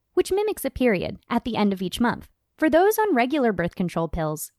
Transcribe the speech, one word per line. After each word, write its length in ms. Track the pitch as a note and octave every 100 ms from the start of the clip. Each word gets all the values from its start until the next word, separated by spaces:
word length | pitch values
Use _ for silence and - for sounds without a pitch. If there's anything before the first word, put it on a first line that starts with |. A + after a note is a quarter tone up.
| _ -
which 160 | -
mimics 340 | F#4+ G#4+ F4 C4
a 60 |
period, 480 | - B3 F#3 - G3+ -
at 140 | A#3
the 120 | B3 G#3+
end 180 | G#3
of 100 | F#3
each 160 | F#3 -
month. 280 | A#3 - - _ _ -
For 120 | D#4
those 300 | D#4 G4 A4
on 160 | G#4+ B3+
regular 380 | B3+ D4+ A#3
birth 200 | F3 F3 -
control 340 | F3+ E3+ E3
pills, 420 | F3 D#3 D#3 -